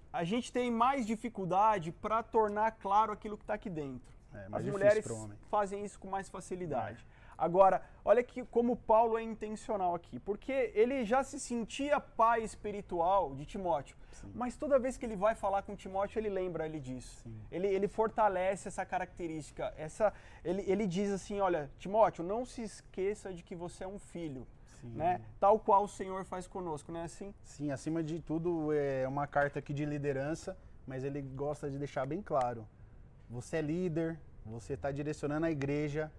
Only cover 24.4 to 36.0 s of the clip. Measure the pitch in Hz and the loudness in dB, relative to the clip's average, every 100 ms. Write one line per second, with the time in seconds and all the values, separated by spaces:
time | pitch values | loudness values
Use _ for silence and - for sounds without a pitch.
24.4 | 110 - - - 123 117 160 180 - - | -12 -18 -20 -18 -12 -2 0 0 -4 2
25.4 | 196 214 - 196 202 - 190 190 185 185 | 6 6 8 6 6 -4 -6 -6 -6 -8
26.4 | 180 196 180 147 - 170 165 - 196 202 | -8 -8 -6 -6 -8 -8 -8 -10 -12 -14
27.4 | - - 147 131 - 160 156 165 - 156 | -18 -8 -4 -4 -2 -2 -2 -4 -4 -2
28.4 | 170 170 151 151 143 135 131 143 143 - | 0 0 2 2 2 0 0 -2 0 2
29.4 | 143 143 135 143 147 147 143 131 139 160 | 2 0 -6 -4 -2 -2 -2 0 -2 -4
30.4 | - - - - - 131 139 143 139 135 | -6 -12 -14 -18 -12 -6 -6 -6 -8 -6
31.4 | 143 143 147 139 143 - 135 160 208 147 | -4 -4 -6 -6 -4 -4 -2 -4 0 2
32.4 | 123 113 110 - - - - - - 117 | 2 -2 -12 -18 -20 -20 -20 -20 -12 -12
33.4 | - 165 151 165 185 156 165 160 - - | -6 -4 -2 0 0 0 -2 -4 -12 -16
34.4 | 107 113 - 139 139 139 147 151 147 147 | -12 -12 -8 -6 -4 -4 -4 -4 -4 -2
35.4 | 165 156 135 147 151 147 | 0 0 -2 0 -2 -2